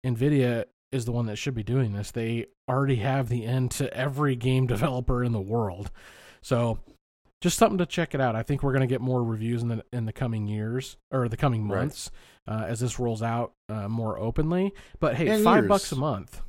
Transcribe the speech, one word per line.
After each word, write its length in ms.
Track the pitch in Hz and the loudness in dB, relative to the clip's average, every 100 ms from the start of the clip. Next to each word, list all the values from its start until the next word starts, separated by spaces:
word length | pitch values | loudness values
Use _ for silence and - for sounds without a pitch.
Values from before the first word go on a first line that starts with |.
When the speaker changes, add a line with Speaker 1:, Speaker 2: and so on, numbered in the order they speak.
| 131 | -2
Speaker 1:
Nvidia 600 | 117 139 147 123 117 - _ _ | 0 4 4 4 0 -4 _ _
is 140 | 135 117 | -4 -2
the 60 | |
one 140 | 120 113 | -2 -2
that 100 | 107 | -2
should 160 | 147 120 | -4 -4
be 80 | |
doing 300 | 104 127 117 | 0 0 2
this. 180 | 101 104 | -2 -4
They 360 | 120 113 117 - _ - | -4 -2 -2 -6 _ -2
already 280 | 127 139 123 | 0 2 2
have 320 | 131 135 120 | 2 0 0
the 160 | 120 113 | -2 0
end 260 | 131 123 | 0 0
to 220 | - 139 - | -2 -4 -2
every 400 | 139 135 147 127 | -4 0 0 2
game 320 | 127 131 127 | 2 2 2
<laughs> 60 | |
developer 500 | 107 131 127 120 123 | 2 0 0 0 0
in 80 | 123 | 0
the 100 | 113 | 0
world. 500 | 98 117 104 90 101 - - - - - | 0 0 0 -4 -10 -12 -20 -20 -20 -20
So, 380 | - 120 117 110 - - _ _ _ _ | -2 0 2 -2 -8 -20 _ _ _ _
just 160 | 180 - | -2 4
something 200 | 226 190 | 4 4
to 60 | 175 | 0
check 280 | - 165 143 | -2 -2 0
it 60 | |
out. 140 | 131 110 | 2 0
I 80 | |
think 200 | - 139 | -2 0
we're 100 | 139 | 2
gonna 140 | 135 131 | 2 2
get 140 | 127 | 2
more 220 | 127 127 | 2 2
reviews 380 | 117 110 113 120 | 0 -2 -2 0
in 60 | 117 | 0
the, 140 | 113 - | -4 -4
in 140 | 123 110 | -4 -4
the 80 | |
coming 340 | - 127 110 104 | -2 -2 -2 -2
years, 500 | 107 110 127 135 - _ | -2 -2 -4 -6 -16 _
or 160 | 135 120 | -2 0
the 80 | 113 | 0
coming 300 | 147 113 104 | 0 2 0
Speaker 2:
Right. 120 | 98 | 0
Speaker 1:
months, 280 | 87 - - - - _ - | -2 -4 -12 -14 -20 _ -8
uh, 180 | 110 101 | -6 -4
as 120 | 113 | -2
this 200 | 123 - | -4 -2
rolls 220 | 120 110 | -4 -2
out, 320 | 117 117 120 _ - | -2 -2 -4 _ -10
uh, 180 | 107 101 | -6 -4
more 300 | 113 110 - | -2 -2 -2
openly. 560 | 110 120 156 180 196 - - - | -2 0 2 2 0 -4 -20 0
But 160 | 156 117 | 0 2
hey, 120 | 170 | 2
Speaker 2:
And 140 | 214 | 4
Speaker 1:
five 200 | 208 202 | 6 6
Speaker 2:
years. 60 | 190 | 6
Speaker 1:
bucks 220 | 196 - | 2 2
a 40 | 131 | -2
month. 440 | 151 101 - - | -2 -4 -8 -10